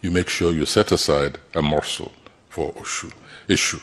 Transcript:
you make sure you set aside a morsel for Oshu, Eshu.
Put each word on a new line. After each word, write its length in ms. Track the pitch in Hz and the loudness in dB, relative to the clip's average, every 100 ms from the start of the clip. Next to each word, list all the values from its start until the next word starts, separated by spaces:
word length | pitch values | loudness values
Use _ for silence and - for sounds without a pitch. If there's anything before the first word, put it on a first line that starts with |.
you 100 | 90 | 0
make 180 | 90 87 | 0 0
sure 240 | - 87 | 0 2
you 140 | 82 73 | 2 2
set 260 | - 104 | 2 4
aside 460 | 90 - 73 71 67 - | 2 2 2 2 -4 -6
a 80 | 85 | -2
morsel 500 | 73 76 - - - - - _ _ | 0 0 -2 -8 -10 -14 -20 _ _
for 240 | - 73 | -6 -6
Oshu, 380 | - - - 80 - - - - | -6 -10 -10 -10 -18 -20 -20 0
Eshu. 320 | 101 - - | 2 2 -4